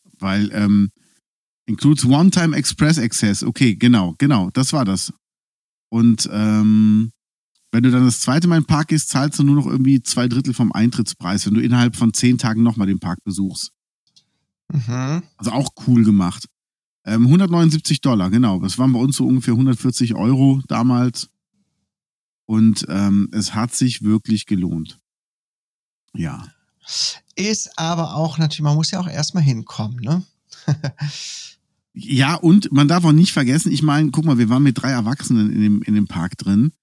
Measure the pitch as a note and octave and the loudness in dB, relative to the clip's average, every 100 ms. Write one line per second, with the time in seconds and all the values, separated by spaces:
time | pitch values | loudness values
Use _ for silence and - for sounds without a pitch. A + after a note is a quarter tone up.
0 | _ - F#2+ G2 G#2 G#2+ G#2 G2+ G2 - | _ -10 -4 -2 -2 -2 2 2 2 -4
1 | _ _ _ _ _ _ - - C#3+ D3 | _ _ _ _ _ _ -8 0 2 4
2 | B2+ C#3+ F#3 F3+ E3 C#3+ - - D3+ D#3+ | 4 4 4 4 0 -2 -4 0 2 2
3 | A2+ - G#2+ G2 - - B2+ F2+ B2 A#2 | 0 -2 -2 -2 -4 0 0 2 4 4
4 | F2 D#2+ F3 A2 F#2 - C3 D3+ G2+ F#2+ | 2 0 0 2 0 -2 -2 -2 -2 -4
5 | - - _ _ _ _ _ _ _ A2+ | -6 -14 _ _ _ _ _ _ _ 2
6 | A#2 A2 - G#2 G#2+ G#2+ G#2+ G#2+ G#2+ G#2+ | 2 2 -2 -2 0 2 4 4 4 2
7 | A2+ - _ _ _ _ _ A#2 B2 B2 | 0 -6 _ _ _ _ _ 0 2 4
8 | B2+ - - D3 F3 E3 - D3+ D#3+ D#3 | 2 0 -2 0 2 2 0 -2 0 -2
9 | - C3+ C#3+ - C#3+ C#3+ - C3 C3 C3+ | -2 -4 -2 0 2 2 0 0 2 2
10 | - B2 B2 A#2+ C3 A#2+ A2+ G2 A#2 A#2+ | 0 -4 -2 -2 -2 -2 -2 0 0 0
11 | G#2 - F2 G2 G2 G#2+ B2 B2 A#2+ - | -6 -6 -4 -4 0 0 2 2 0 0
12 | A2+ - B2 A#2+ A#2 A2 A#2 A2 G2 F2+ | -2 2 0 0 0 0 0 0 -2 -2
13 | E2+ F2 G2+ F2+ G2 - - _ _ _ | -4 -8 -8 -6 -6 -8 -14 _ _ _
14 | _ _ _ _ _ _ - D3+ A2+ B2 | _ _ _ _ _ _ -8 -6 -6 -6
15 | C3 E3 - - A2 B2 C3+ - - A#2+ | -4 -6 -8 -10 -6 -4 -4 -4 2 4
16 | G#2+ G2+ F2+ - - _ _ _ _ _ | 4 4 2 -4 -12 _ _ _ _ _
17 | G2 A2+ B2 F3 F#3+ E3+ E3 D#3 - D3+ | -4 2 4 4 2 2 2 2 -2 -2
18 | C#3 A2 F#2 A2+ A#2+ F#2 F#2+ A#2+ C3 A#2+ | 0 0 0 0 0 0 -4 -2 0 2
19 | C3+ C3+ B2+ B2+ B2 A#2 C3 A#2 C3 - | 0 0 0 0 0 0 0 0 -2 -2
20 | A#2 A2 A2 C3 C3+ C3+ C3 A#2 B2 B2 | -2 -2 0 2 4 2 -2 -2 0 0
21 | B2 - - _ _ _ _ _ _ _ | -2 -4 -12 _ _ _ _ _ _ _
22 | _ _ _ _ - A2 A2 G#2 - F#2 | _ _ _ _ -4 2 2 2 -4 -2
23 | G2+ G2+ G2 G#2+ G#2 A2 A#2+ - B2+ - | 0 0 0 -4 -6 -4 -4 -2 -4 -2
24 | G#2 A2 - G#2+ - G2 F2+ E2 D#2 - | -2 -2 0 -4 -2 -4 -4 -6 -10 -16
25 | _ _ _ _ _ _ _ _ _ _ | _ _ _ _ _ _ _ _ _ _
26 | _ - D#2+ - - _ _ _ - - | _ -10 -8 -10 -16 _ _ _ -12 -8
27 | - - _ - G#3 G#3+ - - E3 E3+ | -8 -8 _ -8 -4 -4 -8 -8 -6 -4
28 | D#3 B2 D#3+ D#3 D#3 D#3 D3 D3+ D#3+ F#3 | -4 -4 -4 -2 -4 -2 -2 0 -2 -4
29 | F3+ - - F#3 A#3+ A3+ G#3+ - G#3+ B2 | -6 -6 -4 0 0 0 -6 -8 -8 -6
30 | A2+ F3 F#3+ _ _ - - D3+ C#3 - | -4 -4 -6 _ _ -10 -6 -4 -6 -8
31 | D3 - - - - _ _ _ _ - | -10 -10 -14 -16 -18 _ _ _ _ -16
32 | - C3 C3+ - D#3+ G3+ - C3+ C#3+ F3 | -4 0 0 0 4 4 4 2 4 4
33 | E3+ D#3 F#3+ D#3+ B2 D3+ - - D3+ C#3+ | 4 4 4 2 0 0 0 -2 0 0
34 | D#3 D3+ D#3 A#2+ A2+ B2+ C#3+ A2+ B2+ B2 | 0 0 0 2 2 2 2 0 -2 -2
35 | A2 C3+ - A#2 G#2 G#2 G#2 G#2 G#2+ G#2+ | -4 -4 -2 0 0 0 0 0 0 -2
36 | G2 F2 F#2 - G2 G2+ D3 - | -2 -4 -8 -6 -2 0 0 -2